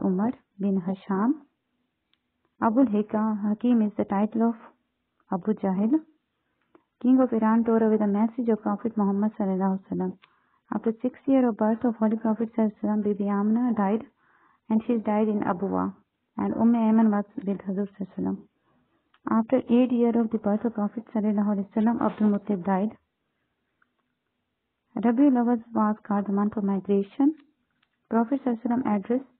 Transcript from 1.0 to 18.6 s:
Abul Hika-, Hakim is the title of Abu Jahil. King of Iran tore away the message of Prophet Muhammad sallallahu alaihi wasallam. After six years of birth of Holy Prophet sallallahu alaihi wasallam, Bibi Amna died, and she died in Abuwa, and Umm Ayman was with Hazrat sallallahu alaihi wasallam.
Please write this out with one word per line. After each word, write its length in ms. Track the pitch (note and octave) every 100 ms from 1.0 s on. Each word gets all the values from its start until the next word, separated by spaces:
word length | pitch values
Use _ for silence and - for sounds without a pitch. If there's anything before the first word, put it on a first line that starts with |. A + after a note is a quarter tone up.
| - F#3+ A3+ D#4 - _ _ _ _ _ _ _ _ _ _ -
Abul 240 | A3+ A3+ B3+
Hika-, 560 | G#3 G#3 G#3+ A3 G#3
Hakim 400 | G#3 G#3+ A#3+ A#3+
is 100 | G#3+ -
the 60 |
title 440 | G#3 G3 G#3+ A3 A#3
of 60 | A3+ - _ _ _ _ _ -
Abu 220 | F#3+ G#3
Jahil. 480 | G#3+ G3 F#3 A3 D#4 - _ _ _ _ _ _ _ _ _
King 180 | A#3+ C4
of 100 | B3+
Iran 300 | A3 A3 A3+
tore 180 | A3+ A3+
away 160 | A3 G#3+
the 80 | G#3
message 420 | G3+ A3+ A#3+ A#3
of 140 | G#3+
Prophet 340 | G#3+ G3+ A3+ A3
Muhammad 360 | G3+ G3+ G#3+ G#3+
sallallahu 420 | G3 F#3 F#3+ F#3+
alaihi 120 | -
wasallam. 200 | F3+ F#3 - _ _ _ _ -
After 200 | G#3 A3+ A3
six 160 | B3 - -
years 180 | C4+ B3
of 120 | G#3
birth 260 | G#3+ A3+
of 100 | B3 A3+
Holy 200 | A3 A3
Prophet 320 | A3+ G#3+ A3+ -
sallallahu 160 | A3
alaihi 100 | -
wasallam, 220 | G#3 G#3+
Bibi 240 | G#3 G3+ G3+
Amna 460 | G3+ G#3 A3+ B3 G#3+
died, 280 | G3 A3+ - _ _ _ _ _ -
and 100 | A3 -
she 80 |
died 340 | A#3 G#3 G#3 A3
in 120 | G#3
Abuwa, 520 | - F3+ F#3+ F#3 F#3+ - _ _ _ -
and 160 | G3+
Umm 180 | - A3+
Ayman 380 | A#3 A3 A3 A3
was 160 | G3+ G3+ -
with 220 | F#3+ F#3+
Hazrat 280 | G3 F#3+ G3
sallallahu 20 | -
alaihi 80 | F#3 -
wasallam. 220 | F#3 G3 - _